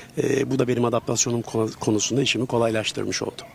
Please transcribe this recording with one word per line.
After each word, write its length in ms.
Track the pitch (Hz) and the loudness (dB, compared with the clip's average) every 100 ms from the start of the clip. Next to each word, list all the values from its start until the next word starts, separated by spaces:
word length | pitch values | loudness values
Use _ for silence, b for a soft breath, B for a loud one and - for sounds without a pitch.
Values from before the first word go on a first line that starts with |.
| B - | B -2
Ee, 340 | 127 127 127 | 0 2 2
bu 80 | 131 | 2
da 80 | 127 | 2
benim 180 | 120 120 | 2 2
adaptasyonum 560 | 113 - 117 123 120 | 2 0 0 0 0
konu-, 300 | - 113 110 - | -2 -2 -2 -2
konusunda 420 | - 107 - 120 | 0 2 2 0
işimi 240 | 131 110 127 | 2 0 0
kolaylaştırmış 760 | 117 117 110 104 - 101 - | 2 2 0 -2 -4 -4 -2
oldu. 200 | 104 - - | -4 -6 -16